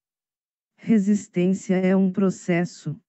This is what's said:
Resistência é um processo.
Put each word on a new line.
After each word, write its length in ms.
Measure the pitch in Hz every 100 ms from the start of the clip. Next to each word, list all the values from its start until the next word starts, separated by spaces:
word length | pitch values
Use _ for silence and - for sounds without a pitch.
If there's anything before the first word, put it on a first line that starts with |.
| _ _ _ _ _ _ _ _
Resistência 1000 | - 226 196 208 - 180 180 190 - 185
é 200 | 185 190
um 160 | 190
processo. 840 | 185 196 180 - 170 175 - - 147